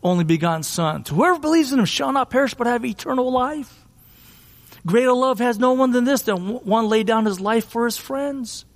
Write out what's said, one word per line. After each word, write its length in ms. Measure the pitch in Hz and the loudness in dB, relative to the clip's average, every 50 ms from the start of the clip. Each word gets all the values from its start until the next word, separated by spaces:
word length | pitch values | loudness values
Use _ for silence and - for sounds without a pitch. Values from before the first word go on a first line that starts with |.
| - | 0
only 220 | 180 180 175 175 | 0 0 2 2
begotten 380 | 156 165 160 156 175 165 160 156 | 2 0 0 0 -2 -2 -2 -4
Son. 420 | - - - 165 156 151 147 117 | -6 -4 -2 -2 -2 -2 -4 -6
To 100 | - 143 | -4 0
whoever 240 | 165 269 359 359 330 | 2 2 2 2 0
believes 340 | 285 302 320 339 311 254 269 | 0 2 2 2 2 2 2
in 60 | 269 | 2
him 60 | 220 | 2
shall 280 | 160 - - 277 269 269 | 2 0 -2 -2 0 0
not 180 | 277 254 - | 0 -2 0
perish 240 | - 254 277 262 - | 0 0 0 0 0
but 120 | - 247 | -2 -2
have 180 | 233 240 233 226 | -2 0 -2 -2
eternal 460 | 254 220 - - - 262 262 247 254 | -4 -8 -8 -6 -4 -2 -2 0 0
life. 560 | 254 254 247 262 302 302 269 - - - _ _ _ _ - _ - _ - - - - - - - - - - - - - | 0 0 0 0 -4 -8 -10 -12 -16 -20 _ _ _ _ -20 _ -20 _ -20 -20 -20 -20 -20 -20 -20 -20 -20 -20 -20 -14 -6
Greater 260 | 165 175 233 254 254 254 | 0 2 2 4 4 2
love 260 | 247 254 262 254 196 | 2 2 0 0 0
has 200 | 240 247 233 202 | 0 -2 0 2
no 160 | 247 254 254 | 2 2 4
one 180 | 254 262 262 240 | 4 2 2 2
than 120 | 247 240 | 2 2
this, 180 | 254 285 254 - | 2 2 0 0
that 140 | - 202 | -2 -4
w-, 220 | 180 180 190 220 254 | -2 -4 -6 -6 -6
one 280 | - 214 208 226 226 208 | -2 0 0 0 2 2
laid 180 | 220 220 220 | 2 2 2
down 200 | 202 226 226 220 | 2 0 2 2
his 120 | 214 196 180 | 0 -2 -2
life 260 | 190 202 220 233 214 | -2 0 0 0 -2
for 180 | - - 233 233 | -2 -4 -2 -2
his 140 | 240 220 - | -2 -2 -6
friends. 680 | - - 262 269 277 285 277 277 247 214 - - - _ _ | -8 -8 -6 -6 -4 -6 -6 -8 -10 -10 -12 -16 -18 _ _